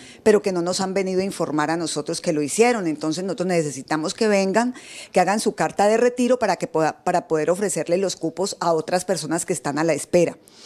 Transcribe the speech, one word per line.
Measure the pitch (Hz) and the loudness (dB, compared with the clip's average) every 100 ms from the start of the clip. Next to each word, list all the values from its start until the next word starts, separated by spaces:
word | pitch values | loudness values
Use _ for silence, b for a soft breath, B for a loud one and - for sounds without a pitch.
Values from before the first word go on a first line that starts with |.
| B B | B B
pero | - 208 | 4 4
que | 202 | 2
no | 180 | -2
nos | 170 180 | -2 -2
han | 190 | -2
venido | 190 190 185 | -2 -2 -2
a | |
informar | 196 - 160 151 151 | -2 -4 -4 -2 0
a | 170 | -2
nosotros | 160 - 147 165 | -4 -6 -6 -6
que | - | -2
lo | 151 | -2
hicieron. | 147 - 233 240 175 | -2 2 2 2 -2
Entonces | 151 156 160 | -4 -4 -4
nosotros | 190 175 180 | -6 -4 0
necesitamos | 175 147 131 131 156 160 | 0 0 -4 -6 -4 -4
que | - 220 | -2 2
vengan, | 202 190 190 240 247 B B B | 2 2 0 0 -4 B B B
que | 196 | 2
hagan | 180 214 | 2 2
su | 220 | -2
carta | - 160 - 202 | -2 -2 2 2
de | 226 | 4
retiro | 247 247 240 247 | 2 2 0 2
para | 220 170 | 0 -2
que | 180 | -2
pueda, | 160 156 - | 0 0 -2
para | - 180 165 | -2 -2 0
poder | 160 151 | -2 0
ofrecerle | 180 202 165 151 175 | 0 0 -2 0 0
los | 185 - | 0 -4
cupos | 165 160 190 - | -6 -4 -6 -2
a | 170 | 0
otras | 165 151 180 | 0 0 -2
personas | - 180 156 165 - | -2 -4 -2 -4 -2
que | |
están | 175 151 143 | -4 -4 -2
a | |
la | 165 | 0
espera. | 143 - 175 160 - B B | 0 2 2 2 0 B B